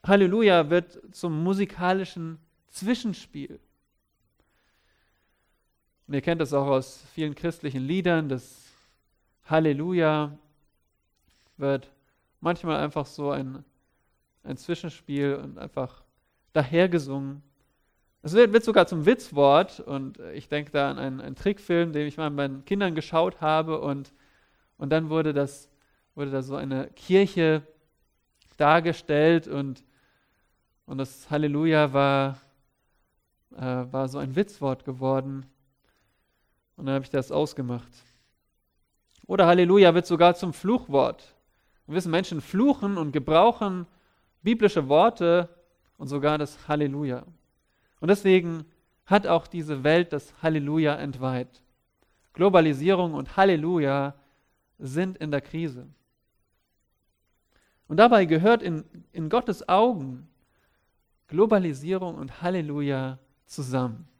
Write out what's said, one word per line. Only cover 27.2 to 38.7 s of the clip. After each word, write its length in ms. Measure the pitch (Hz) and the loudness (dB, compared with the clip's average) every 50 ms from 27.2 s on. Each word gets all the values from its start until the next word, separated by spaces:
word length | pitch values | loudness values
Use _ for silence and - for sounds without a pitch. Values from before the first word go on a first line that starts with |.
| 202 190 - 180 165 160 156 156 147 - _ _ _ _ _ _ _ _ _ _ _ _ _ _ _ _ _ | 4 2 0 0 2 2 2 0 -4 -10 _ _ _ _ _ _ _ _ _ _ _ _ _ _ _ _ _
dargestellt 920 | _ 151 147 156 170 165 170 156 - - - 151 147 151 165 170 165 160 - | _ 4 4 4 4 2 0 -4 -6 -4 -2 2 4 4 4 4 2 0 -4
und, 340 | 143 139 139 139 127 - _ _ _ _ _ _ _ _ _ _ _ _ _ _ _ _ _ _ _ _ _ | -8 -6 -6 -8 -10 -12 _ _ _ _ _ _ _ _ _ _ _ _ _ _ _ _ _ _ _ _ _
und 120 | - 147 | -12 -10
das 320 | 135 135 131 - - - - | -8 -8 -10 -12 -20 -10 -6
Halleluja 640 | 151 147 151 147 143 147 156 165 160 151 151 139 | -2 -2 -2 0 0 0 0 2 4 2 2 2
war, 480 | 131 139 139 139 139 139 135 135 135 - _ _ _ _ _ _ _ _ _ _ _ _ _ _ _ _ _ _ _ _ _ _ - | 2 0 2 2 2 0 0 -2 -6 -10 _ _ _ _ _ _ _ _ _ _ _ _ _ _ _ _ _ _ _ _ _ _ -14
äh, 340 | - 131 127 127 127 127 127 | -10 -8 -6 -6 -6 -6 -6
war 160 | 131 131 135 | -6 -6 -6
so 100 | 131 131 | -6 -6
ein 200 | 143 139 131 131 | -8 -8 -4 -2
Witzwort 480 | 170 208 202 - _ 143 135 131 127 - | -2 -4 -4 -6 _ -6 -6 -6 -6 -10
geworden 600 | 143 131 127 131 131 135 135 135 135 135 135 131 _ _ _ _ _ _ _ _ _ _ _ _ _ _ _ _ _ _ _ _ _ _ _ _ _ _ | -14 -10 -6 -2 -2 -2 -2 -4 -6 -12 -14 -14 _ _ _ _ _ _ _ _ _ _ _ _ _ _ _ _ _ _ _ _ _ _ _ _ _ _
und 80 | - 139 | -12 -8
dann 100 | 135 135 | -6 -6
habe 80 | 139 131 | -6 -6
ich 80 | - | -4
das 220 | - 139 131 - 151 | -6 -6 -4 -2 -4
ausgemacht. 580 | 147 156 147 - - 131 120 123 117 113 - _ _ _ _ _ _ _ _ _ _ _ _ _ _ _ _ | -4 -4 -4 -6 -10 -8 -8 -8 -10 -10 -16 _ _ _ _ _ _ _ _ _ _ _ _ _ _ _ _